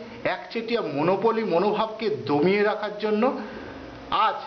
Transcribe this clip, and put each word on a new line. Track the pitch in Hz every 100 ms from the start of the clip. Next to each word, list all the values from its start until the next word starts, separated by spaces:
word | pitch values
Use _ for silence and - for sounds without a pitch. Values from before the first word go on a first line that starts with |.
| - -
একচেটিয়া | 151 180 - 233 226 233
মনোপলি | 170 139 165 190 226 226
মনোভাবকে | 208 165 208 202 220 - 220 131 120
দমিয়ে | 147 185 208
রাখার | 208 196 208 175
জন্য। | 214 214 254 262 - - - - - - -
আজ | 180 214 -